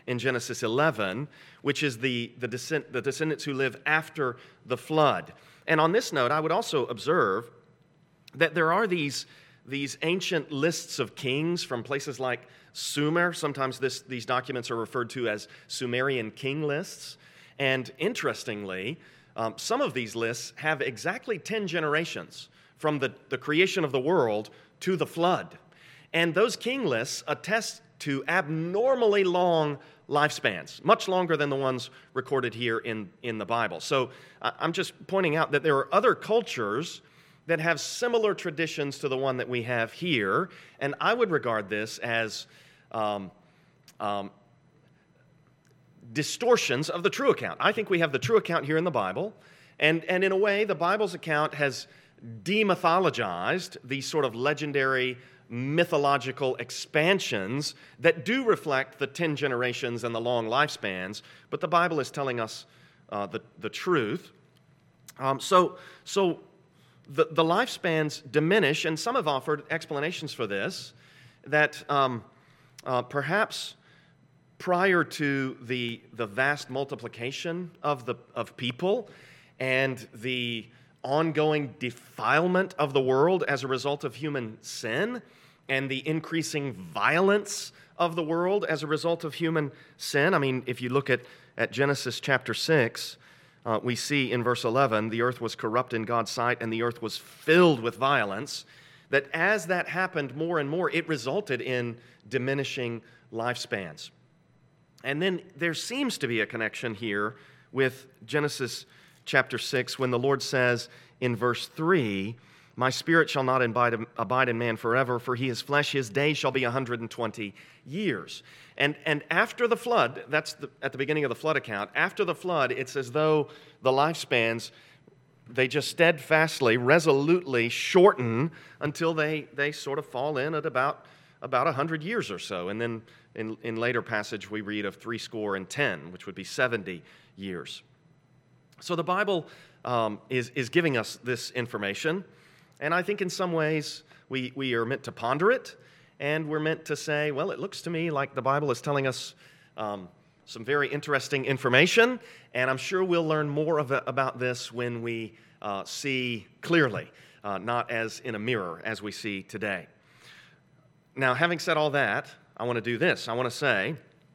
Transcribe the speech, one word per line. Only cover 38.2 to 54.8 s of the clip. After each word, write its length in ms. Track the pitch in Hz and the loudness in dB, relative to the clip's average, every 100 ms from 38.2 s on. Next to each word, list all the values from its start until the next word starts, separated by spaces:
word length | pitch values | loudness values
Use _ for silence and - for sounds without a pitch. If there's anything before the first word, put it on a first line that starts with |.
| 214 | 2
traditions 680 | 185 175 147 160 - 143 135 | 0 -4 -4 -4 -2 -4 -4
to 100 | 143 | -2
the 80 | 131 | 0
one 200 | 135 127 | 0 0
that 120 | 120 | -2
we 140 | 123 | -2
have 280 | 113 120 113 | 0 0 0
here, 580 | - 180 127 98 117 185 - - - | -2 0 2 4 2 0 -8 -18 -6
and 160 | 139 139 | -4 0
I 120 | 165 | 0
would 160 | 240 220 | 2 2
regard 380 | 151 117 110 98 | 2 0 -2 -2
this 300 | 104 113 - | -4 -4 -6
as, 500 | 120 113 110 - - - - _ - | -2 -2 -2 -6 -12 -20 -20 _ -10
um, 380 | 113 107 101 92 - _ _ _ _ _ - | -2 -2 -2 -6 -16 _ _ _ _ _ -8
um, 320 | 104 101 98 - _ _ _ _ _ _ _ _ _ _ _ _ _ _ _ - 120 | -4 -4 -6 -14 _ _ _ _ _ _ _ _ _ _ _ _ _ _ _ -20 -10
distortions 760 | 120 147 - 233 233 - 131 156 | -4 -4 0 4 4 4 0 0
of 140 | 170 | 0
the 60 | 185 | 0
true 220 | - 269 | 2 2
account. 260 | - 104 82 | 2 0 0
I 140 | 151 | 2
think 160 | 214 208 | 2 0
we 100 | 175 | 2
have 140 | 165 | 2
the 60 | 135 | 0
true 180 | - 220 | 4 4
account 280 | - 170 139 | 4 -2 2
here 120 | 160 | 0
in 80 | 175 | 2
the 60 | |
Bible, 420 | 131 95 104 202 - - - - - | 0 0 -2 -6 -10 -20 -20 -18 2
and, 280 | 151 165 - | 4 4 0
and 180 | 185 | 0
in 80 | 190 | 2
a 60 | 190 | 2
way, 260 | 208 202 | 2 2
the 120 | 214 156 | 0 0
Bible's 400 | 170 214 202 170 | 0 0 0 -4
account 380 | 165 151 151 147 | -2 0 0 0
has 320 | 143 120 - - - _ 120 113 | -2 -2 -12 -20 -20 _ -16 -10
demythologized 1300 | 147 208 208 170 170 175 170 120 104 87 101 180 - - | -2 2 2 2 4 4 4 0 -2 -2 -2 -2 -4 -14
these 220 | 123 135 131 | -8 -6 -2
sort 180 | 160 | 0
of 120 | 131 110 | 0 0
legendary 800 | 139 147 147 139 | -2 0 -2 0